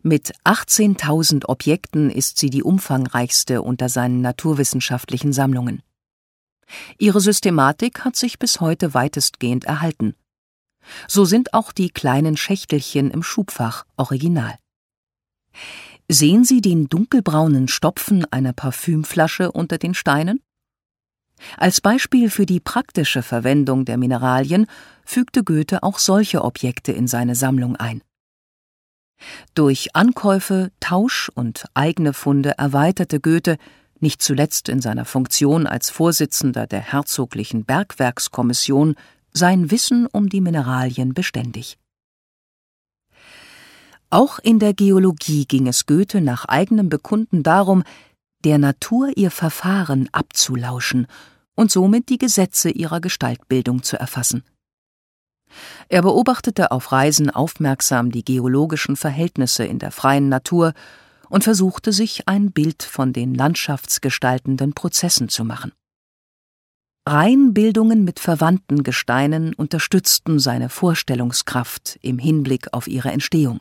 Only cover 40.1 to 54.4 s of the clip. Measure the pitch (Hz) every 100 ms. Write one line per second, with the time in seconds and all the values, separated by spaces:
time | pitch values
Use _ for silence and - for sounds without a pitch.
40.1 | 202 202 196 180 160 127 127 127 123 127
41.1 | 127 - 123 123 113 120 - _ _ _
42.1 | _ _ _ _ _ _ _ _ _ _
43.1 | _ - - - - - - _ _ _
44.1 | 170 277 - 214 220 208 196 196 190 190
45.1 | 151 - 151 135 135 127 123 - 151 202
46.1 | 202 147 120 - 139 196 220 185 147 -
47.1 | 214 226 175 147 180 190 190 - - _
48.1 | _ _ _ 151 147 143 135 - 233 277
49.1 | 262 185 - 165 - 180 196 160 135 131
50.1 | - - - - 127 120 123 - 127 120
51.1 | - - _ _ - 226 185 190 226 -
52.1 | 247 254 - 185 - 165 - 165 170 180
53.1 | - 123 123 _ 127 123 127 - - 127
54.1 | 131 120 120